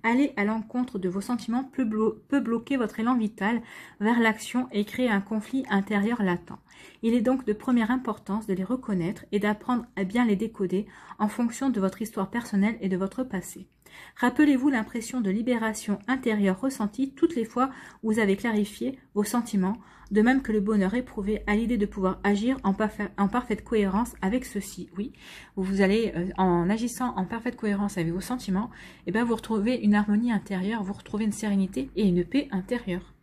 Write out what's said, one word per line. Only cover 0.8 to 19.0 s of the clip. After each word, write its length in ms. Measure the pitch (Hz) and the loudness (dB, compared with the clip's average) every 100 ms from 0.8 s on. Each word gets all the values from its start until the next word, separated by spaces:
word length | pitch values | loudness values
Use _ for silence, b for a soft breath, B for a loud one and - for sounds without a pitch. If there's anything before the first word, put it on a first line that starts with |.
| 247 202 | -4 -2
de 120 | 180 | -2
vos 100 | 190 | -2
sentiments 440 | 196 240 - 240 | -2 -4 -2 -2
peut 200 | 269 - | -2 -2
blo-, 380 | 233 214 220 220 _ | 0 2 0 0 _
peut 120 | 277 | 0
bloquer 380 | 220 233 - 277 | 0 -2 -2 -2
votre 200 | 214 - | -2 -2
élan 200 | 226 254 | 0 2
vital 420 | 214 - 196 233 233 B B B | 0 -2 0 0 -4 B B B
vers 180 | 208 240 | 2 4
l'action 480 | 226 220 - 247 254 | 4 2 -4 -4 -2
et 140 | 208 208 | -2 -2
créer 240 | - 247 | 0 2
un 100 | 202 | 2
conflit 460 | 196 220 208 269 254 | 0 -6 -4 -6 0
intérieur 540 | 196 196 208 208 240 | 0 2 0 0 2
latent. 360 | 196 175 - - B B B B | 0 0 -4 -18 B B B B
Il 100 | 226 | 0
est 80 | 240 | 2
donc 240 | 233 262 | 2 0
de 80 | - | 0
première 380 | 208 - 247 220 | -4 2 2 4
importance 560 | 254 247 214 - 208 214 | 0 -2 -6 -4 -4 -2
de 80 | |
les 100 | 185 | -2
reconnaître 640 | 190 254 254 190 170 165 - | -2 -4 -2 -2 -2 -4 -4
et 100 | 208 | 0
d'apprendre 440 | 208 208 - 247 233 | 0 -2 -2 -2 -2
à 100 | - | -6
bien 200 | 190 233 | -2 2
les 120 | 240 196 | 2 2
décoder 500 | 220 - 185 185 202 B B B | 0 -2 -2 -2 -4 B B B
en 100 | 208 | -2
fonction 400 | - 240 - 269 | 0 -2 0 -2
de 100 | 220 | 2
votre 220 | 190 190 | 0 -2
histoire 300 | 214 - 190 | -8 -4 -4
personnelle 480 | 240 233 196 208 226 | -4 0 2 2 2
et 80 | 190 | -2
de 80 | 185 | 0
votre 280 | 196 - | -2 -4
passé. 420 | 262 190 - - 190 _ B B B - | -4 -6 -8 -16 -18 _ B B B 0
Rappelez-vous 540 | 247 254 302 262 277 | 2 6 6 6 4
l'impression 500 | 247 220 233 220 254 | 2 -2 -6 -6 -2
de 100 | 196 | 0
libération 680 | 202 233 240 226 214 - 202 - | 0 0 0 0 -4 -4 -4 -2
intérieure 520 | 269 240 214 196 190 | 0 2 2 2 2
ressentie 520 | 269 269 208 - 269 | -2 -2 -4 -2 -4
toutes 240 | - 330 247 | 2 0 2
les 80 | |
fois 260 | 226 240 269 B B B | -2 0 -2 B B B
où 100 | 220 | 0
vous 60 | 220 | 2
avez 180 | 208 196 | 4 2
clarifié 640 | 240 214 208 - 240 277 | 2 0 0 -2 -6 -6